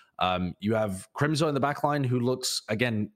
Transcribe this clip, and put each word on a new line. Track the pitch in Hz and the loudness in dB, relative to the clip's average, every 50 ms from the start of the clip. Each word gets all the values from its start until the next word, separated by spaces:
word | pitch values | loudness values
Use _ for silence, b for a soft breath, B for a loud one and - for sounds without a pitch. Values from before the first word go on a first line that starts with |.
| B B B - | B B B -2
Um, | 85 92 92 90 90 87 - - | 0 0 2 0 -2 -4 -4 -4
you | 98 104 110 | -2 0 0
have | 110 110 101 92 95 - - - | 2 0 -2 -4 -6 -10 -12 -4
Crimzo | - 143 151 156 139 165 156 | -2 0 0 2 2 2 2
in | 143 | 2
the | 135 | 2
back | 131 143 143 - - | 0 0 0 0 0
line, | 147 147 147 135 | 0 0 0 0
who | 123 127 123 | 2 2 2
looks, | 120 123 127 127 - - - - - - | 2 0 0 0 -2 -4 -4 -4 -4 -4
again, | 110 104 123 123 113 104 107 - - | -2 0 0 0 0 0 -2 -4 -6